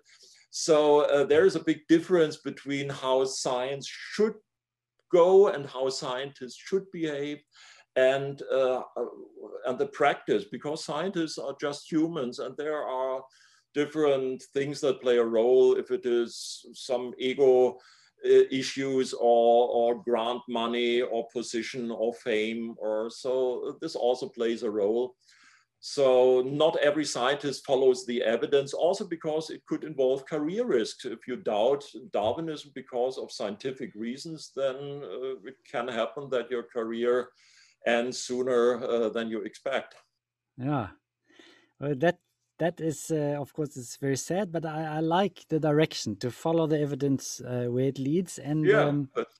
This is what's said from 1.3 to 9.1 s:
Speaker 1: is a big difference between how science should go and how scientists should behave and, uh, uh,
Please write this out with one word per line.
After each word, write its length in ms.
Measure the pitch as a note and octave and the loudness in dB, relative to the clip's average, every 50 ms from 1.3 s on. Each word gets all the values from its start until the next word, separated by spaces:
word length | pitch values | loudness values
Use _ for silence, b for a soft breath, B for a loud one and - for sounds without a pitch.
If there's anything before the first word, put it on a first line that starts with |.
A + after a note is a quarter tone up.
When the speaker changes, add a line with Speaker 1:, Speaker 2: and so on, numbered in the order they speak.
| C#3+ D#3+ F#3+ | 6 6 6
Speaker 1:
is 100 | F#3+ - | 6 4
a 80 | D#3+ - | 2 0
big 240 | D#3+ D3+ - - | -2 -2 -2 2
difference 480 | - D#3+ E3+ E3+ - F#3 E3+ D#3 D3+ - - - | 4 4 4 4 4 4 4 4 2 0 -6 -10
between 460 | C#3 C3+ - - C#3 C#3 C#3 C#3+ C#3 | -10 -10 -10 -8 -6 -6 -6 -6 -6
how 340 | C3+ - C3 C3 C3 C3 C3+ | -8 -4 0 2 2 2 2
science 640 | C3 - - - C#3+ B2+ B2 B2+ C3+ C#3 C#3 B2 - | 0 -2 -4 -4 -2 -2 -2 -2 -4 -6 -8 -10 -12
should 440 | - - - - - - G#3+ A3 - - _ _ _ _ _ _ _ _ _ _ _ _ _ _ | -14 -14 -14 -6 -2 0 0 0 0 -4 _ _ _ _ _ _ _ _ _ _ _ _ _ _
go 380 | - F3 E3+ F#3 F#3+ G3 G3+ | 4 6 6 8 8 8 8
and 180 | G3 - C#3+ C#3 | 6 4 0 -6
how 200 | C3 B2+ B2+ C3+ | -8 -6 -4 -2
scientists 720 | C3 C3 - D#3 C3 B2+ B2+ C#3 C#3 C#3 - C3 A#2+ - | -2 -2 -4 -6 -6 -6 -6 -6 -8 -10 -14 -14 -14 -14
should 280 | - - - F#3+ G3 F#3+ - | -16 -6 -4 -4 -4 -4 -6
behave 480 | - E3+ D#3+ D3+ C#3+ C#3 C#3+ D3 D3 C#3+ _ _ B B B B B B B B _ | -8 -6 -4 -4 -4 -4 -6 -6 -8 -10 _ _ B B B B B B B B _
and, 480 | C3 C3 C3 C3+ C#3 C#3 C#3 C#3+ C#3 C3+ - | 4 4 4 4 2 -2 -4 -8 -8 -6 -2
uh, 320 | C3 C3+ C3 B2+ B2+ A#2+ - - - | 0 2 2 2 0 -2 -4 -8 -8
uh, 100 | A#2+ B2 - | -8 -8 -8